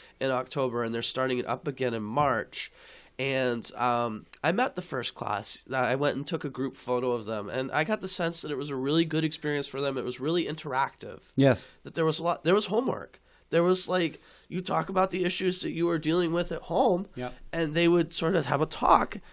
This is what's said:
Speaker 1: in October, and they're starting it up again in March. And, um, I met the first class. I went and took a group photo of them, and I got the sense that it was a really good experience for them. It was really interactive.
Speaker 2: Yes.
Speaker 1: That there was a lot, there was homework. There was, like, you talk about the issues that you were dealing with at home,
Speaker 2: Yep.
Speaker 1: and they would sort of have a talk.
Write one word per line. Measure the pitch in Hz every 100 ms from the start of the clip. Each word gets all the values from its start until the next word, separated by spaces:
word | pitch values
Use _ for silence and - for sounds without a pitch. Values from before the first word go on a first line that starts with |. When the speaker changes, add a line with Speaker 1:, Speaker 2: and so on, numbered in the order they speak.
| - -
Speaker 1:
in | 135
October, | 127 127 147 131 117
and | 117
they're | 117
starting | 117 - 131 123
it | -
up | 131 156
again | 127 127
in | 117
March. | 107 127 143 113 - - - - - - - -
And, | 135 131 127 120 110 -
um, | 123 120 120 107 - -
I | 147
met | 190 254 -
the |
first | - 135 117
class. | - 110 104 104 - -
I | 131 123
went | 135 143 117
and | 143
took | 160
a | 143
group | 127 135 123
photo | - 123 123
of | 120
them, | 107 110 101
and | 117 131
I | 151
got | 156 214
the | 185
sense | - 170 170
that | 165
it | 143
was | 147
a | 139
really | 135 156 170
good | 151
experience | 156 - 151 147 139
for | 135
them. | 143 135
It |
was | 110 123
really | 139 175
interactive. | 120 156 156 131 131 - 107 - -
Speaker 2:
Yes. | - 139 120 - -
Speaker 1:
That | 143
there | -
was | 160 151
a |
lot, | 170 -
there | 156
was | 202 208
homework. | 214 262 104 - - _ _ -
There | 160
was, | 175 185 -
like, | 185 165 - - - -
you | 175
talk | 180 160 165
about | 190 190
the | 185
issues | 175 - 190 180
that | 151
you | 160 170
were | 165
dealing | 151 170 170
with | 170 175
at | 165
home, | - 170 254 180 196
Speaker 2:
Yep. | - 127 - -
Speaker 1:
and | 165 160
they | 160 170
would | 175 160
sort | - 165 180
of |
have | 131 139
a | 156
talk. | - - 302 220 196 -